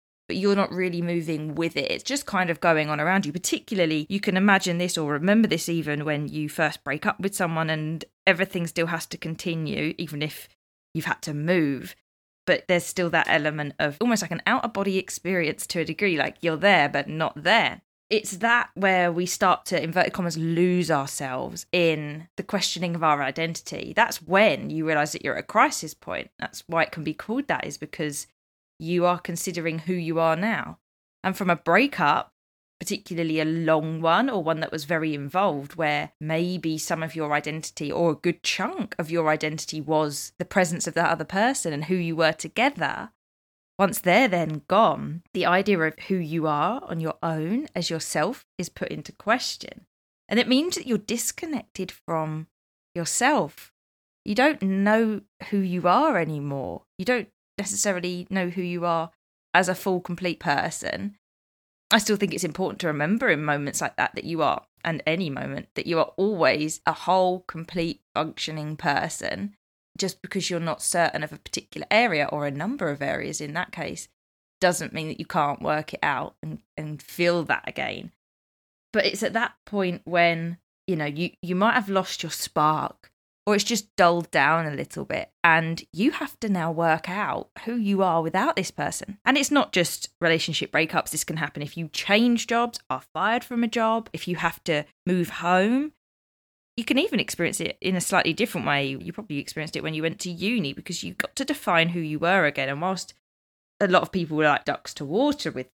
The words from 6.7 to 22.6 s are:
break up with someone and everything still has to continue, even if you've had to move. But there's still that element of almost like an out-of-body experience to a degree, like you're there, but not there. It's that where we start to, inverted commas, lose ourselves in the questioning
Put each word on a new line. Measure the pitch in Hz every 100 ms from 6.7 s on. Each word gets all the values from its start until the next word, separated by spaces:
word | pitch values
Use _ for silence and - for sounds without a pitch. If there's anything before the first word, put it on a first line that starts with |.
| -
break | - 147 214
up | -
with | 196 -
someone | 175 160 160
and | 156 156 160 - _ -
everything | 175 190 185 170
still | - 165
has | 165 -
to | -
continue, | 160 160 180 165 156 139 156 -
even | 160 151
if | 151 - - _ _ _ _
you've | 160 170
had | -
to | -
move. | 147 156 180 147 131 185 - _ _ _ _ -
But | 165 -
there's | 175 170
still | - 175
that | 165 -
element | 160 151 151 147 -
of | 147 139
almost | 240 220
like | 175
an | 170 -
out-of-body | 254 220 196 196 190
experience | - - 170 185 156 - -
to | 175
a | 156
degree, | 156 202 156
like | 135 -
you're | 165 160
there, | 196 180 143
but | 143 -
not | 156 160 -
there. | 160 220 151 - _ _ _
It's | 208 - 180
that | 226 240 - -
where | 196 185 175
we | 170 180
start | - 190 170 -
to, | 170
inverted | 160 175 -
commas, | 180 175 156
lose | 165 165 180 180 160
ourselves | 147 139 - 139 127 123 - -
in | 180 170 151 147 156 170 -
the |
questioning | 196 202